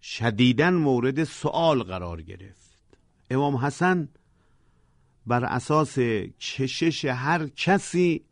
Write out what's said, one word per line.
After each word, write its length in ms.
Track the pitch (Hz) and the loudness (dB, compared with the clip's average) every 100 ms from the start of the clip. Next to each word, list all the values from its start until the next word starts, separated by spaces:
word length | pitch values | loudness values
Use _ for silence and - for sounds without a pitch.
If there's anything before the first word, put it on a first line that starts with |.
شدیداً 680 | - - 113 104 123 120 165 | -12 -4 -2 4 4 6 4
مورد 540 | 180 147 123 123 139 | 4 2 2 0 -2
سؤال 580 | 156 - 147 - 165 139 | -4 -4 -4 2 2 2
قرار 400 | 92 92 87 85 | 0 -6 -8 -10
گرفت. 760 | 82 92 98 - _ _ _ _ _ _ _ | -12 -16 -18 -20 _ _ _ _ _ _ _
امام 260 | 131 143 135 | 0 0 0
حسن 520 | 139 - 180 180 147 _ _ _ _ _ _ _ _ _ _ _ 110 | -2 0 0 2 -2 _ _ _ _ _ _ _ _ _ _ _ -2
بر 180 | 120 | 0
اساس 540 | 123 127 - 151 147 - | 0 -4 0 0 2 0
کشش 1040 | 120 107 92 - - - 131 - 165 - | 0 0 -4 -10 -12 -4 -4 0 -2 0
هر 440 | 147 127 135 170 151 | -4 -4 -2 -2 -2
کسی 760 | - - 190 - 175 180 160 - | -4 0 0 0 2 2 0 -6